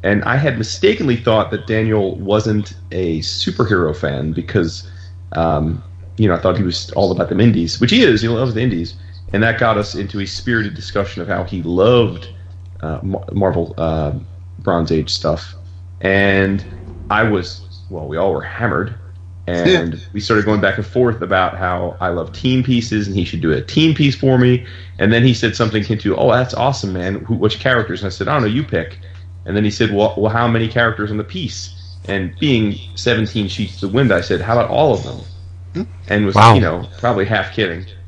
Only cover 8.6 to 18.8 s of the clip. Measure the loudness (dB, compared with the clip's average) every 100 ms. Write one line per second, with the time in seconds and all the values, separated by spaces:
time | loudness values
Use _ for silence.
8.6 | 0 0 -6 -10 -16 -16 -4 0 2 2
9.6 | 2 2 0 -4 -6 -6 -6 -6 -2 0
10.6 | -2 -6 -4 -2 -2 -6 -4 -2 -2 -4
11.6 | -2 4 6 6 4 -2 -12 -16 -16 -16
12.6 | -16 -10 -6 -6 -4 -6 -4 0 2 2
13.6 | -2 -2 -2 0 -2 -4 -10 -16 -16 -6
14.6 | 0 0 2 0 -2 -4 -2 -2 -6 -16
15.6 | -18 -18 -18 -4 2 4 4 4 2 0
16.6 | -6 -12 -14 -14 -2 0 2 0 -2 -12
17.6 | -16 -18 -14 -10 -6 -2 0 0 -6 -2
18.6 | 0 0